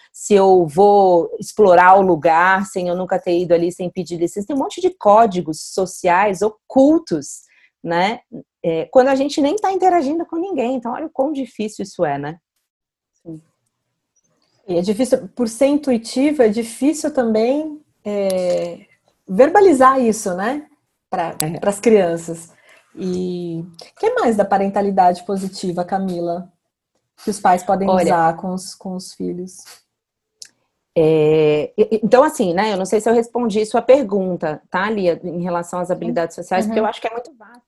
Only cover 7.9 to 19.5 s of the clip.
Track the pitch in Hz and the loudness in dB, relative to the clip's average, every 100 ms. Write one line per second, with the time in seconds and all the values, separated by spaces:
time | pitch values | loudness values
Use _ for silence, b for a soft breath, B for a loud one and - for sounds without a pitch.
7.9 | 170 190 233 _ - - _ 175 165 - | 0 0 -2 _ -20 -20 _ -4 -4 2
8.9 | 262 254 269 285 302 285 415 392 381 370 | 4 4 2 -2 -2 -2 0 -2 2 2
9.9 | 349 269 330 339 330 392 302 240 262 233 | 2 0 -4 -6 -6 -6 -4 -4 -4 -6
10.9 | 254 311 - 269 277 247 - 214 - 196 | -8 -8 -4 -4 -4 -8 -8 -10 -8 -10
11.9 | - 160 139 143 170 _ _ _ _ _ | -4 -4 -4 -8 -12 _ _ _ _ _
12.9 | _ _ _ 170 160 _ _ _ _ _ | _ _ _ -18 -18 _ _ _ _ _
13.9 | _ _ _ _ _ _ _ 208 175 190 | _ _ _ _ _ _ _ -4 -2 -2
14.9 | 208 247 - 190 - 233 - 277 294 285 | -2 0 -2 -2 -6 -4 0 2 2 0
15.9 | 233 226 254 294 294 226 214 226 - 269 | -2 -2 -2 0 2 2 2 -6 -2 -2
16.9 | 311 302 277 233 220 233 294 311 302 _ | 0 -4 -2 0 0 0 -2 -6 -12 _
17.9 | _ 214 202 196 185 180 175 170 170 - | _ -8 -4 -2 -2 -2 -4 -4 -12 -20
18.9 | _ _ _ - 190 285 | _ _ _ -2 2 4